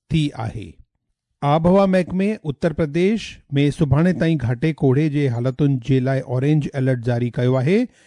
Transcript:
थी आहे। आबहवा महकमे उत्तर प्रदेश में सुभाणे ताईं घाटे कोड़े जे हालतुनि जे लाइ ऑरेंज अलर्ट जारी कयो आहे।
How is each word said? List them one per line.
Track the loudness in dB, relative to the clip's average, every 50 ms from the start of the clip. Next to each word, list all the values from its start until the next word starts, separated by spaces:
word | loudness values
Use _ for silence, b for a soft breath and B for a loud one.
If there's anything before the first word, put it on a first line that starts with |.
| _ _
थी | -2 -2 -2 -2 -4
आहे। | -8 -10 -10 -10 -10 -14 -14 -18 _ -20 _ _ _ _ _ _ _ _ _ _ _
आबहवा | -2 0 0 2 4 4 4 4 4
महकमे | 4 2 2 0 0 -2 -2 -2 -2 -2 -4 _
उत्तर | -8 -8 -2 -2 -2
प्रदेश | 0 0 -4 -2 0 0 0 2 0 -2 -6 -10 -18 -20 _ _ 0
में | 2 2 2
सुभाणे | 2 0 0 2 2 2 2 2
ताईं | 2 0 0 0 0 0
घाटे | 0 -4 -4 -2 -2 -2 -2
कोड़े | 0 0 2 2 2 2 0
जे | 0 0 0 0
हालतुनि | -2 -2 -4 -4 -2 0 0 0 0 -2
जे | 0 0 0 2
लाइ | 2 0 -2 -2 -4 -4
ऑरेंज | -4 -2 0 2 2 2 0 -2
अलर्ट | -4 -2 0 0 -2 -2
जारी | -2 -2 -2 -2 -2 -4
कयो | -2 -2 0 0 0
आहे। | 2 2 2 2 0 0 -2 b b b